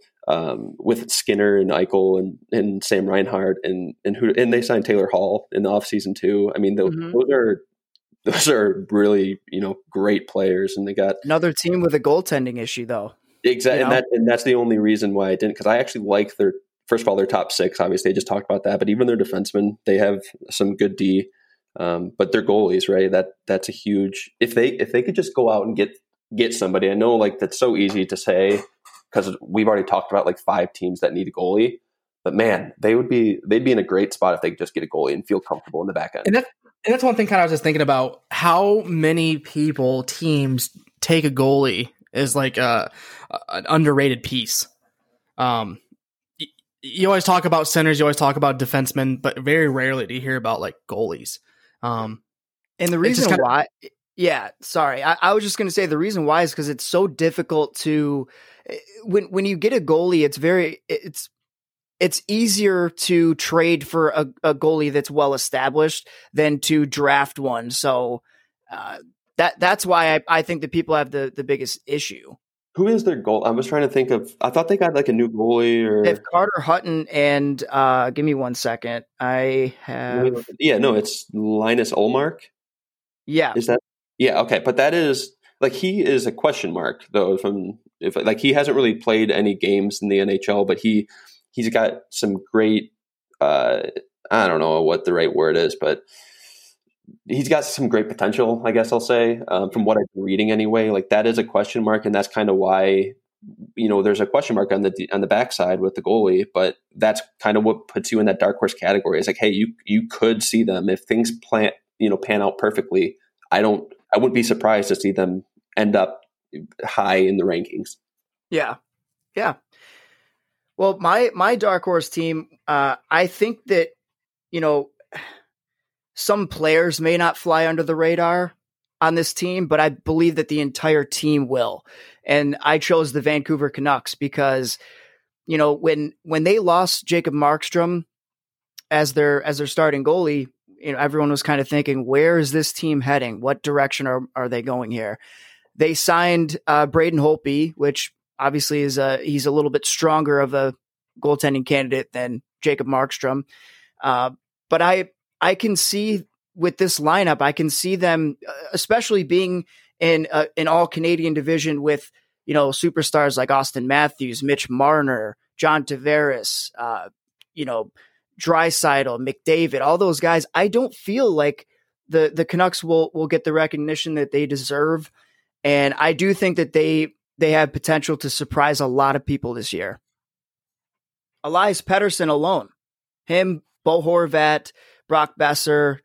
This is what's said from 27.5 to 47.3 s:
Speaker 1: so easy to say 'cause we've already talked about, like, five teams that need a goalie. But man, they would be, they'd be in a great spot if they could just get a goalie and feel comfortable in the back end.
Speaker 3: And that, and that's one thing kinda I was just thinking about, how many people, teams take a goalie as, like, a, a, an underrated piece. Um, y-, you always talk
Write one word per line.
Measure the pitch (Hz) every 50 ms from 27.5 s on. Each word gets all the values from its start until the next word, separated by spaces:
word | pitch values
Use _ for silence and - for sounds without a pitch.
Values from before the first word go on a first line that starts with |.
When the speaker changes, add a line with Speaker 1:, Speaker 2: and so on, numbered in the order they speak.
| - -
Speaker 1:
so | 131 123 107
easy | 90 101 98 101 101 95
to | - 98
say | - - - 95 90 95 98 101 101 - - _ _ _ - - - _ _
'cause | - 110 92 95 92 -
we've | - 57 87 107 107
already | 110 107 101 92
talked | - 98 95 - -
about, | 98 98 -
like, | - 90 -
five | - - 85 87 90 90 -
teams | - 90 90 92 87
that | - - 78
need | 87 95
a | -
goalie. | - - 92 90 98 107 113 123 120 - _ _ _ _ _ _ _ _ _
But | 92 90
man, | 101 110 113 101 87 - - - _
they | - 104 113
would | 120 127
be, | 120 127 120 113 107 101 - -
they'd | 98 104 113 131
be | 135
in | 127 107
a | 95
great | - 95 95 98 98 -
spot | - - 92 87
if | 85
they | - 85
could | 87
just | - 85 - _
get | - -
a |
goalie | 78 - 78 73 65 71
and | 82 -
feel | - 104 95
comfortable | - - - - - - - 80
in | -
the | - 180
back | 165 156 - -
end. | - -
Speaker 3:
And | 196 202
that, | 247 254 - _ _ _ _ _ _ _
and | 214 240
that's | 254 247
one | 254 233
thing | 226 214
kinda | - 202 185
I | 175
was | 165
just | 160 147 -
thinking | 160 151 151 151
about, | 135 139 131 131 127 - - _ _
how | - - 160 175 165 180 196 202 208 220 214
many | 175 175 160 156 156 160 170 160 160 160
people, | 147 - - - 151 151 156 147 139 131 127 131 131 127
teams | - - - 170 160 151 143 139 135 131 123 - - - - _ _ _ _
take | - - 165 160 151
a | 147
goalie | 135 127 131 135 139 139 139 131 98 92 123 - _ _ _ _ -
as, | 120 139 127 -
like, | 143 135 131 -
a, | - 127 120 117 110 - - - - - - - - - -
a, | - - - -
an | - 92 - -
underrated | 156 160 160 147 143 139 143 139 123 117 -
piece. | - 135 127 110 - - - - - _ _ _ _ _ _ _ _ _ _ _ _ _
Um, | - 127 127 120 113 113 101 90 - _ _ _ _ _ _ _ _ _ _ _ _
y-, | 151 - _ _ _ _ _ _
you | - 135 - 180 185
always | 190 196 185 180
talk | 190